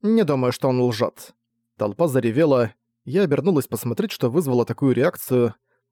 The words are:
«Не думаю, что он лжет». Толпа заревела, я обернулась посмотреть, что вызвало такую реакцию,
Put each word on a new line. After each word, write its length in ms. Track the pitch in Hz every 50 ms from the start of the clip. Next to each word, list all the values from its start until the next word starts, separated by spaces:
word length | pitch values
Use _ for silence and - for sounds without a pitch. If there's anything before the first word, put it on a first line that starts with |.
«Не 220 | - 208 226 226 214
думаю, 280 | 151 147 131 127 123
что 160 | 123 - - 135
он 140 | 127 123
лжет». 540 | 123 123 117 107 120 - - - - - _ _ _ _ _ _ _ _ _ _
Толпа 300 | 107 104 101 - 165 170
заревела, 680 | 127 131 117 117 107 131 165 156 139 127 120 107 - _ _ _ _ _ _
я 160 | - 127 185
обернулась 460 | 202 165 139 135 131 185 190 147 123 -
посмотреть, 440 | - 110 - 123 117 - - 107
что 200 | - - - 123
вызвало 340 | 117 165 175 139 123 123 117
такую 300 | - 120 - - 135 123
реакцию, 580 | 120 131 170 - - - - 131 123 120 117 110 _ _ _ _ _ _ _